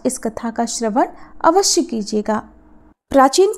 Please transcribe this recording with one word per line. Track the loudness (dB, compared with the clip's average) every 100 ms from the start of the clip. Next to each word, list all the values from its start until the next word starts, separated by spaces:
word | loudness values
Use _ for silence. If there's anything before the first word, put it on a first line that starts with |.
| -6
इस | -4
कथा | -8 -8 -8
का | -4 -6
श्रवण | -4 -2 0 -2 -4 -20 -2
अवश्य | 2 2 2 0
कीजिएगा। | -2 -4 -4 -4 -2 -4 -6 -20 _ -20 _ _ 0
प्राचीन | 4 4 4 2